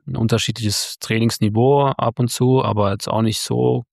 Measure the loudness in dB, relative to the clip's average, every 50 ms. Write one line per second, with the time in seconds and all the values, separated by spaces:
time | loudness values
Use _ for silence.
0 | -12 -8 -4 -2 0 0 0 0 0 -2 -4 -4 -2 -4 -2 -4 -6 -8 -10 -12
1 | -6 -4 -2 0 0 0 0 0 -2 0 2 2 4 4 4 4 2 0 0 0
2 | -2 -2 0 0 -2 -2 0 0 2 2 4 2 2 0 0 2 2 0 0 -2
3 | -4 -2 -2 0 0 0 0 -2 -4 -4 -2 0 2 2 0 0 -4 _